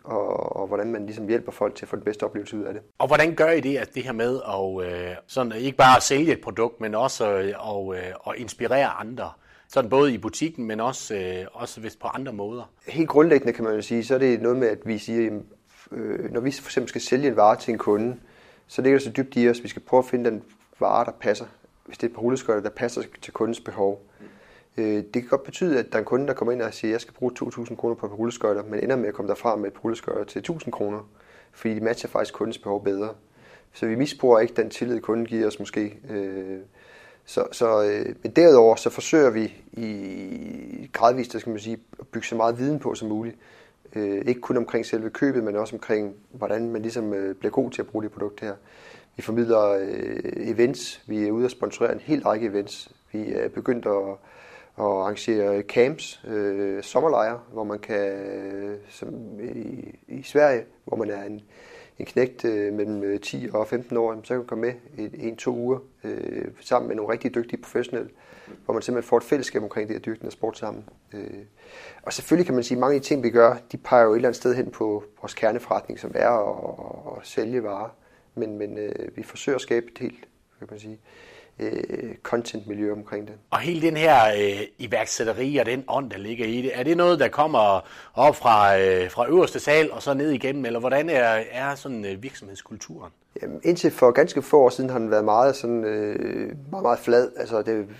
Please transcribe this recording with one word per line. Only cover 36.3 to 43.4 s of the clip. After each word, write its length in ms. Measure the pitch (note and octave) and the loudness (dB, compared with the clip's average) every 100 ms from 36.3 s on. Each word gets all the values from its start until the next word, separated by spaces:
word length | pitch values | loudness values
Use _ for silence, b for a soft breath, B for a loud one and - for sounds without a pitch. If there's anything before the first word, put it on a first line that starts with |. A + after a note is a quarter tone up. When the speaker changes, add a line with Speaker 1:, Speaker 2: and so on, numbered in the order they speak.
| F#2+ F#2+ F#2+ G2 b b b b b - | -8 -10 -12 -14 b b b b b -6
Speaker 1:
så, 220 | - - | -4 -4
så, 320 | - A#2 G#2+ | 0 2 4
øh, 320 | G#2 G#2 G#2+ G#2+ | 2 0 -4 -6
men 80 | - | 0
derudover 440 | D#3 E3+ C3 A2+ A2 | 8 10 12 10 8
så 140 | A#2 | 2
forsøger 400 | - - D#3+ C3+ | -4 2 6 6
vi 240 | A2 G#2+ - - | 4 -4 -6 -18
i, 1160 | - A2+ G2+ G2 F#2 F#2+ - F2 - - - C3 | -10 -8 -8 -10 -10 -10 -10 -12 -14 -14 -14 -10
gradvist, 400 | - A#2 B2+ A#2+ | 2 4 4 -2
der 60 | A2+ | -8
skal 100 | A#2+ | -8
man 100 | G#2+ | -8
sige, 180 | A2 A2+ _ - | -8 -12 _ -20
at 80 | - | -12
bygge 200 | A#2 - | -10 -6
så 80 | A#2 | 0
meget 220 | A#2 A#2+ | 0 2
viden 220 | C3+ D3+ | -2 -2
på 160 | B2+ - | -4 -6
som 120 | A2 | -6
muligt. 280 | G#2+ A2+ A2 | -6 -6 -12